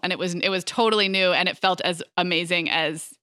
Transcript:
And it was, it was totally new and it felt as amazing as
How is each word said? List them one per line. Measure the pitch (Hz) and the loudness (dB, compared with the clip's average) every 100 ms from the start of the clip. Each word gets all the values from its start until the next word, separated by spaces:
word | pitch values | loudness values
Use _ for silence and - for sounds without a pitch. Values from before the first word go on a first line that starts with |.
And | 185 | -4
it | 170 | -2
was, | 180 175 | -4 -2
it | 196 | -2
was | 190 | -2
totally | - - 226 214 196 | -4 0 2 2 2
new | 190 180 | 2 2
and | 170 180 | 2 0
it | - | 0
felt | 190 180 | 0 0
as | 180 165 - - | -2 -4 -6 -2
amazing | 180 165 170 170 165 | 0 0 0 -2 0
as | 160 156 160 - - | 0 -2 -4 -12 -8